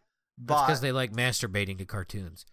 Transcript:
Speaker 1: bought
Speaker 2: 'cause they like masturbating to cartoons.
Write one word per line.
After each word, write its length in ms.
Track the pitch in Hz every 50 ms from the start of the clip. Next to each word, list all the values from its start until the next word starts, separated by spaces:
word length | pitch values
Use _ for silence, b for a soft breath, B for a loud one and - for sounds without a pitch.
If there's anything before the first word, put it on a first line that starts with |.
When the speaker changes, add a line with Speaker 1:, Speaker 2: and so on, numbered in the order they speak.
| _ _ _ _ _ _ _ -
Speaker 1:
bought 280 | 123 135 147 147 131 131
Speaker 2:
'cause 140 | 151 120
they 100 | 139 135
like 200 | 127 131 127 104
masturbating 680 | 110 120 123 127 120 - 123 101 95 101 98 95 95 92
to 60 | 95
cartoons. 580 | - - 98 90 - - 98 92 82 87 - - -